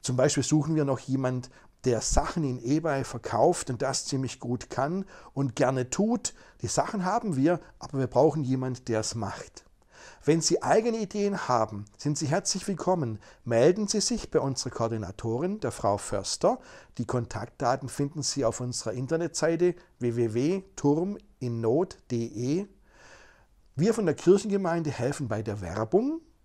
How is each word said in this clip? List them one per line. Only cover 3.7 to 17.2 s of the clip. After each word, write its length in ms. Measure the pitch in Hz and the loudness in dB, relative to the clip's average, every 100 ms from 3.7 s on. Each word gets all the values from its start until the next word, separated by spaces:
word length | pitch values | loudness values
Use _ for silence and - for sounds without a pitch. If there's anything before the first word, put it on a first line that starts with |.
und 100 | 120 | -4
das 240 | 135 131 - | -2 -4 -4
ziemlich 340 | 135 131 - | -4 -4 -6
gut 300 | 120 127 - | -6 -6 -4
kann 340 | - 139 185 190 - - | -4 -2 -2 -8 -14 -12
und 220 | - 139 - | -4 -4 2
gerne 340 | 127 131 127 | 2 2 -2
tut. 460 | - 214 240 - - - - | 0 0 0 -4 -12 -20 -10
Die 60 | - | -4
Sachen 380 | - 139 214 180 | -2 0 -2 0
haben 300 | 220 226 135 | 0 0 2
wir, 240 | 143 175 - - | 2 2 -4 -18
aber 180 | - 135 | -8 -4
wir 80 | 131 | 0
brauchen 380 | - 156 151 | 6 6 4
jemand, 440 | 131 131 131 123 - | 0 0 -2 -6 -2
der 120 | 110 | -2
es 160 | 110 117 | -2 -4
macht. 500 | 98 - - - _ _ _ - - - | -6 -8 -14 -18 _ _ _ -20 -20 -6
Wenn 180 | - 165 | 2 2
Sie 200 | 156 170 | 2 0
eigene 380 | 131 165 226 226 | 4 4 4 -2
Ideen 480 | 208 208 202 196 - | -4 -2 -2 -2 0
haben, 380 | 123 110 104 101 _ | 2 0 -4 -12 _
sind 220 | 147 147 | -4 -2
Sie 80 | 143 | 0
herzlich 400 | 170 - 190 - | -2 -2 -6 -4
willkommen. 500 | 185 - 185 127 107 - - - | -4 0 0 0 -6 -12 -14 0
Melden 420 | 117 139 190 208 | 6 6 6 0
Sie 120 | 220 | 0
sich 300 | - 233 - | 0 -4 0
bei 100 | 156 | 0
unserer 300 | 135 127 131 | 0 -4 -6
Koordinatorin, 920 | - 113 113 98 98 117 117 175 214 | -4 -2 -2 -6 -6 -4 -2 -4 -4
der 120 | 117 | -6
Frau 260 | - 104 101 | -2 0 0
Förster. 600 | - 101 98 - 180 254 - - - - | -2 -6 -4 0 0 0 -6 -20 -20 -10
Die 60 | 120 | -4
Kontaktdaten 840 | 127 | -2